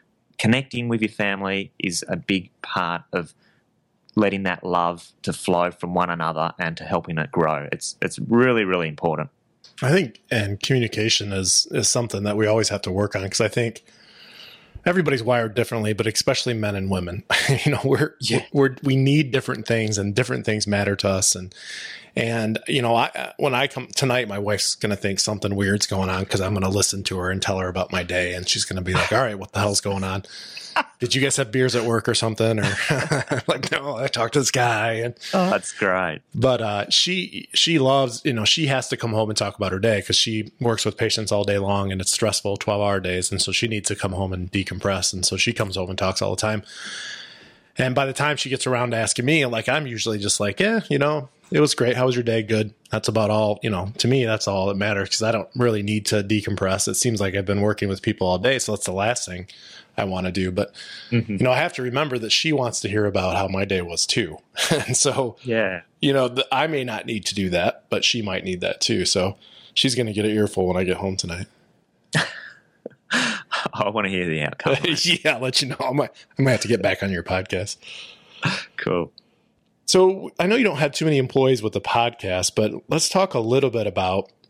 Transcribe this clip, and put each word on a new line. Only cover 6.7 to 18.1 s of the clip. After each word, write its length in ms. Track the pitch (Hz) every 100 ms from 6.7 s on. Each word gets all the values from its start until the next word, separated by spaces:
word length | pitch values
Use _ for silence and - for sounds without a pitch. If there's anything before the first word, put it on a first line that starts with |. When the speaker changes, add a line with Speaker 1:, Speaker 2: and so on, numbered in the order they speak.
| 82
Speaker 1:
to 60 |
helping 340 | 80 98 90 78
it 140 | -
grow. 360 | 87 80 73 73
It's, 240 | - - -
it's 180 | - -
really, 460 | - 117 127 113
really 220 | 95 90 80
important. 400 | 76 85 78 - _ _ _ - -
Speaker 2:
I 80 | 135
think, 300 | 185 131 - -
and 300 | 117 101 101
communication 680 | - 131 113 - 113 - 101
is, 360 | 95 90 - -
is 160 | 139 107
something 360 | 127 117 101
that 120 | 104
we 100 | 104 107
always 220 | 113 110
have 120 | 104
to 80 | 101
work 240 | 92 104
on, 120 | 98 95
'cause 120 | -
I 60 | 110
think 360 | 123 113 - - - - - - - - - - -
everybody's 360 | - 180 147 131
wired 300 | 113 120 113
differently, 380 | 110 113 113 107
but 140 | 104 110
especially 460 | - - 127 127
men 220 | 113 104
and 140 | 101 95
women. 340 | 92 87 85 -
<laughs> 40 | - - 131
You 60 | 151
know, 80 | 135
we're, 300 | 135 135 151